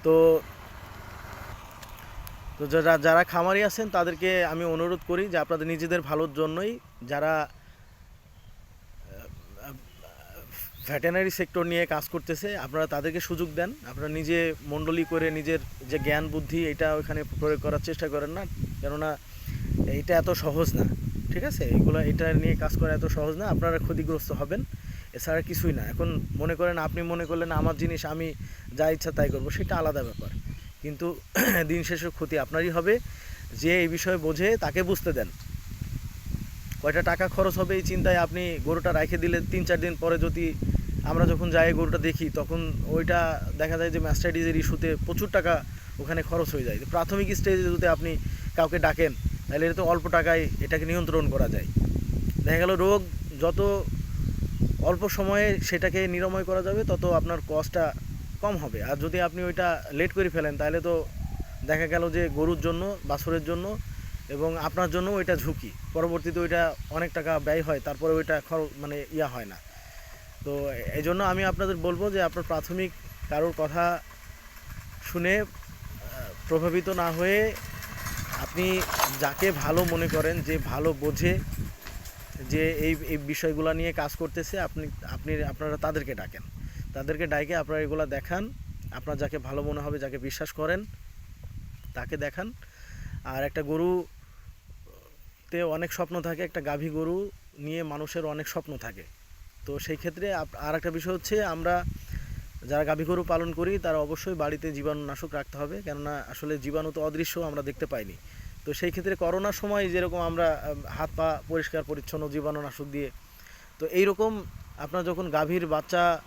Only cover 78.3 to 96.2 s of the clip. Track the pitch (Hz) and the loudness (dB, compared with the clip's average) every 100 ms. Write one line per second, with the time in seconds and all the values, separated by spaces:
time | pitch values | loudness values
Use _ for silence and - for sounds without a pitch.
78.3 | - 131 165 185 185 - - - 135 143 | -6 -4 0 2 2 0 0 0 0 -2
79.3 | 139 190 147 143 165 175 165 165 160 156 | 2 2 2 2 4 4 2 2 2 2
80.3 | 170 147 156 139 131 156 139 147 - 175 | 0 0 0 0 0 0 2 -2 2 2
81.3 | 185 - - - - - - - - - | 2 0 -4 -6 -8 -14 -14 -14 -16 -14
82.3 | - 127 156 160 156 156 160 160 151 143 | -12 -2 2 2 2 0 0 -2 -4 -2
83.3 | 151 160 156 156 160 165 160 147 - 160 | -2 0 2 2 2 0 -2 -4 -4 -4
84.3 | 170 156 196 165 - 151 - - - 151 | -4 -4 -4 -4 -4 -6 -8 -8 -6 -2
85.3 | 151 151 - 156 151 156 151 135 110 92 | -2 -2 -2 -4 -2 0 -2 -4 -6 -8
86.3 | - - - - - - 135 139 156 165 | -10 -12 -10 -10 -8 -8 -6 -4 -2 0
87.3 | 147 151 170 147 156 151 156 151 139 - | 0 0 -2 0 -2 0 -2 -2 -2 -2
88.3 | 180 220 - - - - - - 143 143 | -4 -4 -8 -10 -10 -10 -8 -6 -4 -2
89.3 | 151 131 143 147 147 147 147 135 131 131 | -4 -4 -4 -2 -4 -4 -4 -6 -6 -6
90.3 | - 156 - 156 185 214 - - - - | -6 -8 -2 0 0 -4 -14 -16 -16 -16
91.3 | - - - - - - - 123 151 143 | -14 -12 -12 -12 -14 -12 -10 -8 -4 -4
92.3 | 185 208 247 - - - - - - 131 | -6 -10 -10 -18 -18 -16 -12 -10 -10 -6
93.3 | 131 139 156 143 156 175 180 165 - - | -4 -2 -2 -2 0 2 0 -2 -14 -20
94.3 | - - - - - - - - - - | -18 -18 -20 -20 -20 -18 -20 -20 -20 -20
95.3 | - - 170 170 156 170 - 170 175 | -20 -8 -2 0 0 -4 -4 -4 -2